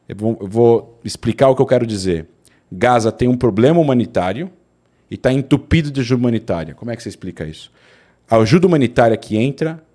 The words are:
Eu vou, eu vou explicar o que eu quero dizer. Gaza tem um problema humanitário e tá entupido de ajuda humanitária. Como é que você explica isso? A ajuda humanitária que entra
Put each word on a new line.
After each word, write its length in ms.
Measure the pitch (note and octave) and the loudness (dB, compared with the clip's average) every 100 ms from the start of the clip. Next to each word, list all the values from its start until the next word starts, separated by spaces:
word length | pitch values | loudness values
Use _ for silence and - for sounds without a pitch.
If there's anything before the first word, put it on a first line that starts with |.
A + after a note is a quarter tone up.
| - | -18
Eu 80 | G2+ | -6
vou, 200 | A2 A2 | -4 -4
eu 40 | G2+ | -4
vou 540 | A2 A#2+ A2+ - _ | 2 4 4 0 _
explicar 440 | G#2+ - A#2+ - C3+ | -14 -8 -4 2 2
o 80 | - | 4
que 60 | |
eu 40 | C3 | 2
quero 200 | B2 A#2 | 0 0
dizer. 400 | G#2 F#2+ E2 D2+ _ _ _ - | -4 -2 -4 -6 _ _ _ -16
Gaza 400 | F#2 A#2+ A#2+ A2 | -2 2 2 0
tem 180 | - B2 | 0 0
um 80 | B2 | 0
problema 440 | B2 G2 B2+ E3+ | 0 2 2 4
humanitário 720 | D3 B2 A2+ G2 F2+ A2 F#3 _ _ _ _ _ - | 2 0 -2 -2 -4 -6 -10 _ _ _ _ _ -16
e 60 | G#2+ | -4
tá 160 | B2+ | -2
entupido 580 | C3+ B2 D3 - E3 D3 | 0 0 -2 0 -2 0
de 100 | C#3 | -4
ajuda 200 | A#2 B2+ | -2 -2
humanitária. 540 | B2 A2+ - E2+ D#2 | 0 -2 -4 -6 -8
Como 160 | C#2+ A#2 | -12 -12
é 60 | A#2 | -12
que 60 | |
você 60 | G#2 | -12
explica 380 | - F#2 - D#2 | -14 -14 -12 -12
isso? 260 | D#2 - _ _ _ _ _ - | -14 -20 _ _ _ _ _ 0
A 80 | A2+ | 2
ajuda 300 | G#2+ F3 F3+ | 4 4 4
humanitária 500 | D#3+ B2 - A#2 A2 | 2 2 2 2 2
que 200 | - G#2+ | -2 -2
entra 440 | C3 C#3 D#3+ D#3+ _ | -2 -2 -6 -8 _